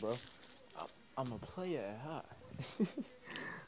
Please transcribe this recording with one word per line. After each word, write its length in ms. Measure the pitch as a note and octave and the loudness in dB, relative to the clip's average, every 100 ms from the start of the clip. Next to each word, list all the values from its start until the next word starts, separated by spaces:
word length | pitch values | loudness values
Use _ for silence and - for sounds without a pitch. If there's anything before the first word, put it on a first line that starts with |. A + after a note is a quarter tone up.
bro. 160 | G#2+ A#2+ - - - - - - | 4 4 0 -10 -12 -12 -8 -4
I'm, 60 | E2+ - - - | -4 -6 -4 0
I'm 160 | B2+ | 2
a 60 | A2 | 2
player 440 | - - F#3 D3+ G2+ | -2 0 2 2 2
at 120 | G#2+ | 0
heart. 260 | C#3+ D#3 - - - - C3+ - | -2 -2 -4 -10 -6 -4 -2 6
<laughs> 160 | A3 - - - - - - - | 6 6 -4 -8 -6 -4 -2 -4